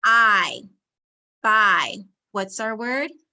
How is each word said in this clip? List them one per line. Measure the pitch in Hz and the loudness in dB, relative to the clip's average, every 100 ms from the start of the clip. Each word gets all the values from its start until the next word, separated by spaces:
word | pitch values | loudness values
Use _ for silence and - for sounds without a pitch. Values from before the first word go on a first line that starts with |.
I, | 226 233 226 202 - - 196 _ _ _ _ _ _ _ | 2 4 4 2 0 -6 -18 _ _ _ _ _ _ _
buy. | 220 220 208 175 139 - 202 _ _ | 0 4 4 2 0 -8 -16 _ _
What's | 202 190 - | -8 -8 -6
our | 220 | -8
word? | 214 240 254 302 339 _ | -8 -6 -6 -6 -12 _